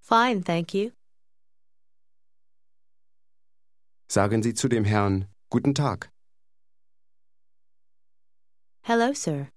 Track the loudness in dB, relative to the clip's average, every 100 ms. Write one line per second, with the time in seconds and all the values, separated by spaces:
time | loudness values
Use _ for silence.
0 | 2 2 4 0 -2 -2 -2 -4 -4 -8
1 | -20 -20 -20 -20 -20 -20 -20 -20 -20 -20
2 | -20 -20 -20 -20 -20 -20 -20 -20 -20 -20
3 | -20 -20 -20 -20 -20 -20 -20 -20 -20 -20
4 | -6 0 2 2 0 -2 -2 0 2 2
5 | 2 0 -2 -12 -4 0 0 0 -2 -2
6 | -10 -20 -20 -20 -20 -20 -20 -20 -20 -20
7 | -20 -20 -20 -20 -20 -20 -20 -20 -20 -20
8 | -20 -20 -20 -20 -20 -20 -20 -20 -2 0
9 | 2 0 -4 -4 -6